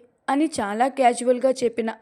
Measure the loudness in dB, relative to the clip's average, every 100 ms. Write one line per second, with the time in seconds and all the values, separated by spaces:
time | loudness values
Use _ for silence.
0 | -10 _ -4 0 0 -2 -6 -2 -2 2
1 | 2 2 0 2 0 0 -2 -4 -6 -6